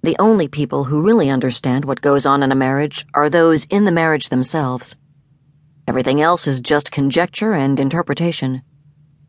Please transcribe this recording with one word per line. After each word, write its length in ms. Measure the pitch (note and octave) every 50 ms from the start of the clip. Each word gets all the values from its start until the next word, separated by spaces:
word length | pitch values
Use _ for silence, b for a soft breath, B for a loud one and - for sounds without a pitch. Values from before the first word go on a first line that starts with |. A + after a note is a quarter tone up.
| -
The 140 | F3+ E3 -
only 260 | F#3+ A3 A3 G3+ G3
people 380 | C#3+ C#3+ D3 D3 B2 - C#3 C#3
who 180 | B2+ D3 D3+ D#3
really 260 | G3+ A#3 A#3 E3 C3+
understand 560 | C#3 C3 B2 C3 A#2 - - C3 B2 C3 C#3+
what 160 | C3+ C#3 C3
goes 240 | - D3 C#3+ C#3+ C#3
on 200 | C#3+ C#3 C#3 C#3
in 80 | C3+ C3+
a 40 |
marriage 480 | C3+ C3+ C3 C3+ C#3 D3 D3 C#3 - - _ -
are 140 | C#3+ D3 D3+
those 360 | C#3+ E3+ E3 E3 D#3+ D#3 -
in 200 | - - G3+ G#3
the 80 | G3 E3+
marriage 360 | E3+ E3 D#3+ D#3 D3 - -
themselves. 680 | - B2+ B2+ - - D#3+ D3 B2+ B2+ B2 - - - _ _ _ _ _ _ _ _ _ _ _ _ _ _ _ _ _ _ -
Everything 320 | - C3 B2 C3 C3 D3
else 260 | D3+ D#3+ F3+ E3+ -
is 140 | D3+ C#3 B2+
just 320 | A#2+ - D3+ D3 D3 - -
conjecture 600 | - C#3 C#3 B2+ E3 F3 F3+ - - G#3 A3 G#3+
and 280 | D#3+ C3+ C3+ C#3 C3
interpretation. 840 | C#3 C#3 C#3 E3 F3 - D3 - E3 E3+ D#3+ - - C3 C3 B2+ - _ _ _ _ _ _ _ _ _ _ _ _